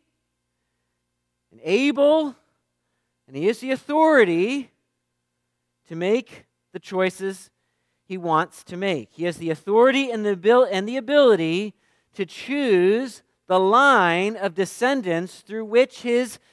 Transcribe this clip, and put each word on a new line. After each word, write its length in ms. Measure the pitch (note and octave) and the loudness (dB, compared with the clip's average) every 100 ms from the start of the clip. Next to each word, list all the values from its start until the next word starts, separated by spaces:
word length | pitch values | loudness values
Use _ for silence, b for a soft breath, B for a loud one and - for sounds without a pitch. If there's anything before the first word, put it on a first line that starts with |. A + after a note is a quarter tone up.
| _ _ _ _ _ _ _ _ _ _ _ _ _ _ _ | _ _ _ _ _ _ _ _ _ _ _ _ _ _ _
and 100 | A2+ | _
able, 720 | D3+ G#3 C#4 C4+ C#4+ D#4 D4 - _ _ _ _ _ _ _ _ _ | -2 0 0 2 2 2 -2 -10 _ _ _ _ _ _ _ _ _
and 100 | C3+ | -4
he 100 | F#3+ | -4
has 140 | A3+ | -4
the 100 | C4 | -6
authority 1000 | C4 - D4+ D#4+ C#4+ G3 E3 G#3 C#4 A#3+ _ _ _ _ _ _ _ _ _ _ _ _ | -8 -2 2 4 4 4 2 -2 -4 -10 _ _ _ _ _ _ _ _ _ _ _ _
to 80 | E3 | -6
make 480 | F#3 A#3+ - - _ _ _ | -2 -2 -4 -20 _ _ _
the 60 | F3+ | -18
choices 720 | - F#3 F#3 F#3 F#3+ F#3+ - _ _ _ _ _ | -8 -4 -4 -4 -10 -10 -18 _ _ _ _ _
he 140 | _ F#3 | _ -8
wants 440 | E3+ D#3 F3+ - | -2 0 -2 -10
to 120 | - F3 | -14 -6
make. 320 | G3 D3+ G#2+ | -4 -4 -8
He 120 | - | -8
has 140 | F3 D#3+ | -6 -6
the 120 | E3 | -6
authority 600 | D#3 G3 G#3+ B3+ C4 C4+ | -6 0 4 4 2 -2
and 160 | A3 G#3 | -4 -4
the 60 | |
abil-, 360 | F#3 G#3 B3 A3+ | -2 2 4 2
and 160 | F#3+ G#3 | -2 -4
the 120 | C4 | -8
ability 720 | A3+ D4 C4 F#3+ D#3+ F3 G#3+ - _ _ _ | 0 4 4 4 0 -2 -6 -12 _ _ _
to 120 | - F#3 | -12 -12
choose 960 | - - C#4+ C4 F#3 F#3 A3 C4 - _ _ - | -12 -8 -4 0 2 2 0 -4 -14 _ _ -2
the 140 | F#3 | 0
line 760 | F#3+ A#3+ C#4+ A#3+ F3 E3+ G3+ A3 | 4 4 6 4 4 0 -2 -4
of 180 | F#3+ | -6
descendants 840 | E3 F3+ - B3 C#4 F#3 E3 F3+ - | -4 -6 -2 -2 -2 -2 -4 -4 -14
through 240 | - G#3+ | -12 -12
which 380 | A3 A#3 C4 - | 0 2 2 -2
his 360 | A#3+ A#3+ B3 - _ | -2 -2 -2 -10 _